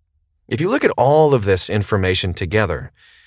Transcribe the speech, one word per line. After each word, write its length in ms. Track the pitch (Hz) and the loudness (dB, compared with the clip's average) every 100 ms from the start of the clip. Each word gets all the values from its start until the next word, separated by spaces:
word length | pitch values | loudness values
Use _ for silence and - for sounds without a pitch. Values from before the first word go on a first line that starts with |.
| _ _ _ _ - | _ _ _ _ -8
If 120 | 113 | -4
you 80 | 180 | -2
look 140 | 277 | 0
at 80 | - - | -2 0
all 380 | 127 151 151 | 2 4 4
of 100 | 131 | 2
this 260 | 101 92 - | 2 0 0
information 640 | 104 - 101 92 92 92 | -4 0 0 0 0 -2
together, 560 | - 87 107 95 78 131 _ _ _ | -6 -2 0 0 -4 -10 _ _ _